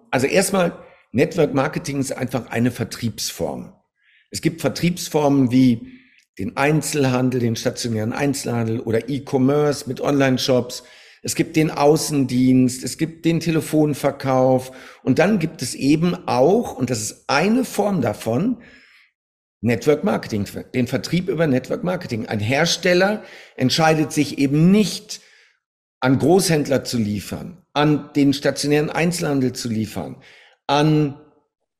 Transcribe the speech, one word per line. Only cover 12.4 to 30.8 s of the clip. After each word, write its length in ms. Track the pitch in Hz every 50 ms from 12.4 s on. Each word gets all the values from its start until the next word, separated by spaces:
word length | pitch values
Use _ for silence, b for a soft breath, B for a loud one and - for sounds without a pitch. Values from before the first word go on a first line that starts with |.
| 131 127 131 127 127 123 127 -
es 160 | - 123 - -
gibt 260 | 160 160 - - -
den 140 | 165 165 160
Telefonverkauf 1300 | 160 170 160 156 - - - 156 151 151 139 - - 139 139 - - 135 131 131 127 131 131 127 127 - B B B B B B B
und 160 | - 123 131
dann 180 | 160 196 226 190
gibt 240 | 160 160 - -
es 140 | 131 120 -
eben 500 | - - 135 151 156 170 175 - - -
auch, 500 | 117 120 123 131 160 196 240 233 - -
und 140 | - 131 117
das 100 | 127 107
ist 240 | 110 - - - _ -
eine 360 | 131 143 170 202 220 262 247
Form 360 | - - - 202 208 196 165
davon, 600 | 117 107 104 - - 113 117 127 185 254 240 B B B B B B B B B B B B _ _ _ _ _ _ _ _ _
Network 420 | 101 117 117 113 - 147 147 147
Marketing, 440 | - 208 220 190 - - 113 104 101 - - - - - -
den 140 | 127 123 117
Vertrieb 400 | - 127 - - - 175 185 185
über 180 | 175 151 170
Network 380 | 151 127 127 123 - - - -
Marketing. 420 | 175 185 175 - - 127 110 117
Ein 140 | - 113 104
Hersteller 840 | 104 110 139 143 165 170 - - - 185 180 180 190 202 214 208 B B B B B B B
entscheidet 560 | - 131 127 - - 160 160 160 156 156 -
sich 280 | - 151 143 135 156 -
eben 340 | 139 139 139 151 160 180
nicht, 480 | 196 214 208 170 - - - - - - b b b b b b b b b _ _ _ _ _ _ _
an 180 | - 131 135 113
Großhändler 640 | 123 143 175 196 170 - 165 151 139 - 135 123
zu 160 | 127 - 127 117
liefern, 640 | 110 101 104 101 - - 98 76 - - - - _ _
an 380 | _ 143 147 151 151 139 - - -
den 160 | 147 139 139
stationären 580 | 135 - - 143 135 - - 143 147 151 151 -
Einzelhandel 600 | - - 160 180 170 175 170 151 143 139 127 123
zu 160 | - - - 120
liefern, 480 | 110 110 110 92 - 98 78 65 127 b b b b b b b b b _
an 540 | - 139 147